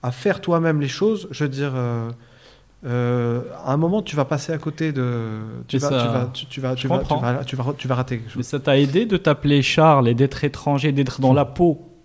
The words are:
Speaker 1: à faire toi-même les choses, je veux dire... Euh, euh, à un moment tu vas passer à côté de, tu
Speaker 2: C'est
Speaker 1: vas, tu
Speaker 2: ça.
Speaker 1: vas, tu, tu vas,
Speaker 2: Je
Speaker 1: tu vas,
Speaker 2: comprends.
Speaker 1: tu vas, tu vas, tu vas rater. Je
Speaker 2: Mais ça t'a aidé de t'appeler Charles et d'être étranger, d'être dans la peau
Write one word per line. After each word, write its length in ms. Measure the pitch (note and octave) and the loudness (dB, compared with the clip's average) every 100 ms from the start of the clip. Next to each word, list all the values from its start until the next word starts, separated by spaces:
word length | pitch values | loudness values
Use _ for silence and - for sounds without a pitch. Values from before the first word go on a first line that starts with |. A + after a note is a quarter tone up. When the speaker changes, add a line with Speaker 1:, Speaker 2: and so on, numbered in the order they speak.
Speaker 1:
à 100 | B2 | -8
faire 280 | B2 G#3 - | -2 -2 -2
toi-même 400 | - E3+ E3 D#3 | 0 2 2 2
les 80 | C#3 | 0
choses, 400 | - G#3 G#3 - | 0 0 0 -4
je 140 | C#3 | -4
veux 60 | D3 | -4
dire... 220 | C3+ C#3+ | -2 -4
Euh, 360 | C3 B2 A#2 A#2 A#2+ - - - - _ _ B2 | -2 -2 -2 -6 -10 -18 -20 -20 -20 _ _ -6
euh, 560 | B2 A#2+ B2 A#2+ A#2+ B2+ - | -2 0 0 0 -2 -6 -8
à 120 | C3 | -2
un 20 | C#3+ | 0
moment 240 | E3 G#3+ | 2 0
tu 160 | G#3+ D3 | -2 -2
vas 80 | |
passer 280 | C3+ D3 - | -2 -2 -4
à 40 | D#3 | -6
côté 340 | D#3 D3+ D#3+ | -6 -4 -4
de, 480 | C#3 B2 A#2+ A2+ A2 A2 A#2+ A#2+ | -2 -2 -2 -6 -8 -10 -12 -4
tu 100 | C3+ | -2
Speaker 2:
C'est 120 | C#3+ | 0
Speaker 1:
vas, 80 | C3 | 2
tu 80 | A#2 | 2
Speaker 2:
ça. 60 | |
Speaker 1:
vas, 180 | A#2+ B2 | 0 -2
tu, 140 | - - | -6 -12
tu 140 | - | -6
vas, 120 | C3 B2+ | -4 -2
Speaker 2:
Je 40 | |
Speaker 1:
tu 80 | C3+ | 0
vas, 100 | - | -2
Speaker 2:
comprends. 180 | - C#3+ | 0 0
Speaker 1:
tu 40 | |
vas, 200 | B2 B2+ | 0 -2
tu 120 | A#2+ C3 | -4 -4
vas, 180 | B2 C#3 | -4 -4
tu 120 | C3 | -2
vas 60 | B2+ | -2
rater. 260 | B2+ A#2+ A2 | -2 -6 -6
Je 100 | B2 | -8
Speaker 2:
Mais 40 | |
ça 160 | A#2+ C#3 | -6 -4
t'a 200 | D3 C#3 | 2 4
aidé 260 | C#3+ E3 | 4 2
de 120 | A#3 F#3+ | 0 2
t'appeler 420 | D#3 C#3+ D3 C#3+ | 2 2 2 2
Charles 480 | B2+ - D#3 C#3+ A#2+ | 4 6 6 6 6
et 60 | |
d'être 300 | A#2+ C#3 - | 4 2 0
étranger, 480 | C#3+ - D3 C#3 D3 | -4 -4 -2 0 0
d'être 280 | C#3 B2+ - | 0 0 2
dans 140 | C3 | 4
la 100 | C#3 | 4
peau 420 | C#3+ - F3 C#3+ - - | 2 2 2 2 -6 -20